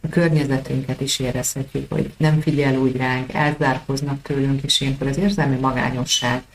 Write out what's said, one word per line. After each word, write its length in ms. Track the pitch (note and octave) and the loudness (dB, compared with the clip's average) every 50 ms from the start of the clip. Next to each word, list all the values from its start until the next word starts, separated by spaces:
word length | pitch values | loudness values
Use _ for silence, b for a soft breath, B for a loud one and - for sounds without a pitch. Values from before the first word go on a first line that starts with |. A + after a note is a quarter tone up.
a 80 | - D#3+ | -6 0
környezetünket 920 | - F3 E3+ E3 D#3 D3+ C#3+ C3+ C3+ C3 C3+ - C3+ C3 C3+ - C3 - | 2 2 4 4 4 2 2 2 0 -2 -2 -2 -4 -2 -2 -4 -4 -4
is 180 | C3+ C#3 - - | -2 -4 -2 -2
érezhetjük, 720 | C3 B2 B2 B2+ B2 - - C#3 C3 - - C#3 C3+ C3+ - | -2 -2 -2 -2 -4 -4 -4 -4 -8 -4 -4 -6 -4 -2 -2
hogy 200 | - - C3+ - | -2 -2 -2 -2
nem 240 | - D#3+ D#3 D#3 D#3 | 0 2 4 4 4
figyel 360 | D3+ D#3+ C#3+ C#3+ C#3+ C#3 C3 | 2 2 2 2 2 2 2
úgy 200 | C3 C3 C3 B2 | 4 2 2 2
ránk, 360 | B2+ C3 B2+ B2+ C3 C3 B2+ - | 0 0 0 0 -2 -4 -4 -2
elzárkóznak 880 | - D3+ D3 D3 D3 D#3 C3+ B2+ C3 - - C#3 C3+ C#3+ C#3+ C#3 C#3 - | 0 0 0 0 0 0 0 0 -2 -2 -4 -4 -2 -2 -2 -4 -6 -4
tőlünk, 400 | - D3 C#3 C3+ C#3 C3+ C3+ C3+ | -4 -2 0 2 2 0 0 0
és 180 | C#3 - - | 0 -2 0
ilyenkor 260 | C#3 C3+ C3+ C#3 C3+ | 0 -2 -2 -2 -2
az 100 | C#3 C3+ | -2 0
érzelmi 400 | E3+ F#3+ G3+ G3 - D3+ C#3 C3+ | 2 2 2 2 2 2 2 2
magányosság 880 | B2+ C3 C3 B2+ B2+ C3 B2+ B2+ B2 B2 - - - B2+ A#2+ B2 C3 - B B | 2 0 0 0 0 -2 -2 -2 -2 -2 0 -2 0 0 0 0 -2 -4 B B